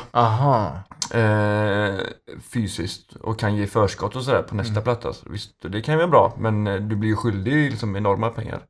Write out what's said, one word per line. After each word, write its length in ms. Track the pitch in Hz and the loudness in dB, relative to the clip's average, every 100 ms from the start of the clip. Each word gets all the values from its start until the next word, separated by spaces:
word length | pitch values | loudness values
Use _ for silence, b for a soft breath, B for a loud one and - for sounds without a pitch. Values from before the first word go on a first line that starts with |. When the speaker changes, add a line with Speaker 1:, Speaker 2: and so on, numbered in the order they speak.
| - | 2
Speaker 1:
Aha. 640 | 120 117 110 143 123 95 71 98 - - | 2 4 4 4 4 2 -4 -12 -12 -4
Speaker 2:
eh, 840 | 117 110 107 104 104 107 101 104 98 - - - - - | 2 4 4 2 2 0 0 0 -2 -6 -8 -18 -18 -8
fysiskt 600 | 123 101 - 90 - - - | -4 -4 -4 -6 -8 -16 -12
och 180 | - 110 | -8 -2
kan 180 | 107 104 | 0 0
ge 100 | 101 | 0
förskott 500 | 117 98 - 101 127 | 2 2 0 -6 -4
och 60 | |
sådär 200 | 131 110 | 0 0
på 120 | - | 0
nästa 160 | 104 95 | -4 -2
Speaker 1:
Mm. 100 | 107 | -2
Speaker 2:
platta. 300 | 113 117 - | -2 -2 -4
Så 80 | - - | -10 -10
visst, 200 | 85 - _ 87 | -12 -12 _ -8
det 120 | 101 | -6
kan 120 | 117 | 0
ju 40 | 156 | 0
vara 100 | 175 | 6
bra, 260 | 135 95 - | 6 6 2
men, 280 | 110 107 104 | 0 0 0
eh, 80 | |
du 220 | 98 104 107 | -2 -2 -2
blir 120 | 110 | 0
ju 60 | 107 | 0
skyldig 540 | 120 101 98 147 147 | 0 -2 0 2 0
liksom 260 | 113 110 98 | 0 -4 -2
enorma 340 | 104 98 110 | 0 2 0
pengar. 300 | 113 107 90 | -4 -8 -8